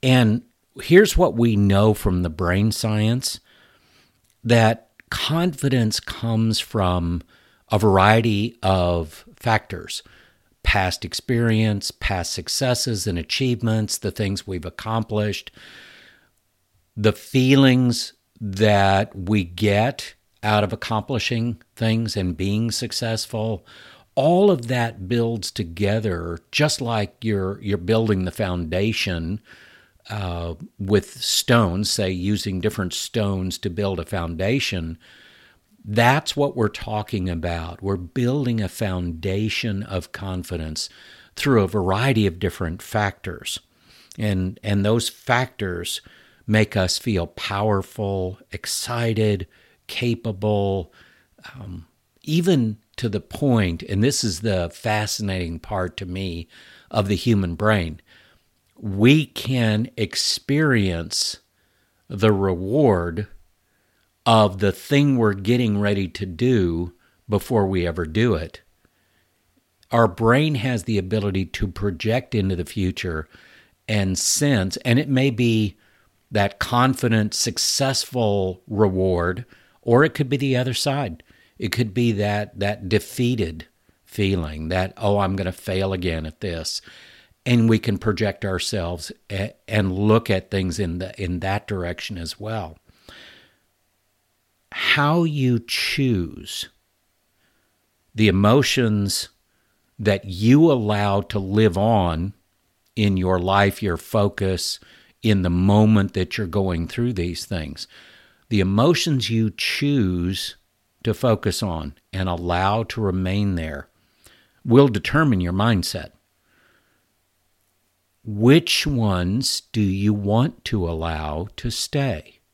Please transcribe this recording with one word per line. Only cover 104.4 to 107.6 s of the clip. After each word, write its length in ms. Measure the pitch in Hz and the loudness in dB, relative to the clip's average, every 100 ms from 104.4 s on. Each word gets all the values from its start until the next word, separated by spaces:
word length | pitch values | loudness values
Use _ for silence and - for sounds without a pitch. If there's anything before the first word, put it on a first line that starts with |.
| 95 92 - - - - _ _ | -2 -2 -4 -8 -14 -20 _ _
in 200 | 110 101 | 2 2
the 80 | 90 | 4
moment 640 | 87 95 104 107 107 98 | 4 4 6 6 6 2
that 240 | - 90 - | -2 -4 -4
you're 80 | 98 | -4
going 420 | 101 95 85 82 | -2 0 -2 -4
through 240 | - 120 | -4 -4
these 320 | 104 87 85 | -2 -4 -6
things. 420 | - 90 | -6 -6